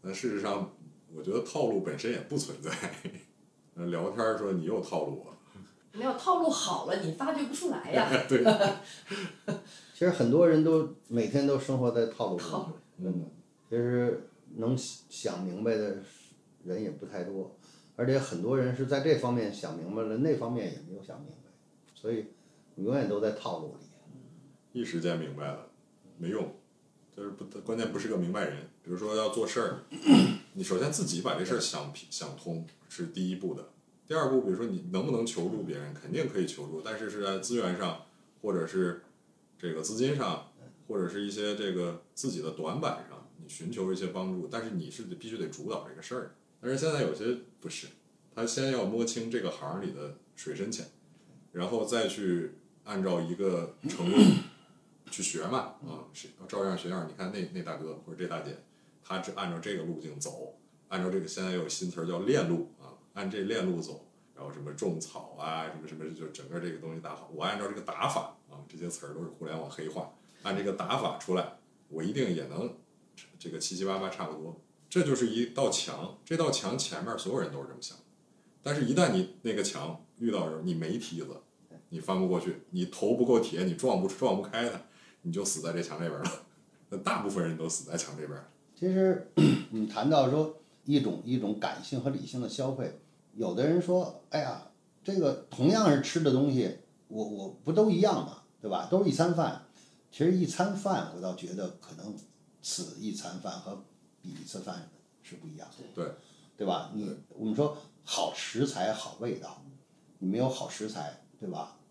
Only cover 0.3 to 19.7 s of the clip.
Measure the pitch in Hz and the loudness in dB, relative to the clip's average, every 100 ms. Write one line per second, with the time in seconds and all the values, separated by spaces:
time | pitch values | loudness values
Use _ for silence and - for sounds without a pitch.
0.3 | 104 101 98 92 - - - - 80 90 | -2 -2 -2 -4 -8 -20 -20 -18 -10 -2
1.3 | 113 - 156 123 101 92 76 113 110 - | -2 -2 0 2 2 -2 -4 -2 -2 -2
2.3 | 147 - - - - - - - - - | -4 -4 -8 -6 -4 -6 -8 -12 -12 -20
3.3 | _ _ _ _ 85 87 85 95 104 110 | _ _ _ _ -6 -4 -2 -2 0 0
4.3 | 110 101 92 80 113 - 87 73 - - | 2 0 0 0 -2 0 -2 -2 -4 -10
5.3 | - - - - _ _ 208 262 254 370 | -20 -20 -20 -20 _ _ -4 -2 0 4
6.3 | 349 320 - - - - - 165 - 285 | 6 6 4 0 -2 0 0 0 -2 0
7.3 | 285 247 - 349 - - - 113 131 - | 0 -2 -2 -2 -2 2 2 4 2 6
8.3 | 127 117 - - - - - - 202 180 | 8 8 8 6 4 -8 -16 -8 -6 -6
9.3 | - - - - - - - 175 170 117 | -8 -6 -6 -8 -20 -20 2 2 6 6
10.3 | 143 170 156 156 160 156 - - 117 104 | 10 10 10 8 6 4 -4 -2 0 4
11.3 | 135 139 135 131 131 123 117 113 - 107 | 4 6 4 2 4 4 4 2 0 -2
12.3 | 90 87 - - - - - 92 85 80 | -2 -2 -4 -6 -10 -16 -8 -4 -2 -4
13.3 | - - _ _ 117 120 123 120 - - | -12 -20 _ _ 0 2 4 2 0 -6
14.3 | - - 113 113 131 - - - - 107 | -20 -16 -2 0 0 -2 -12 -16 -6 -4
15.3 | 90 92 92 113 107 104 95 95 - - | -4 -4 -2 2 2 0 -4 -10 -20 -20
16.3 | - _ _ 90 92 104 - 101 101 90 | -20 _ _ -6 -4 -4 -6 -10 -6 -6
17.3 | 98 92 - - - - - 123 135 131 | -6 -8 -12 -20 -20 -18 -2 4 4 2
18.3 | 85 101 131 127 127 135 139 156 131 123 | -2 2 4 2 0 2 2 6 4 4
19.3 | 120 107 - 80 | 2 0 -4 -8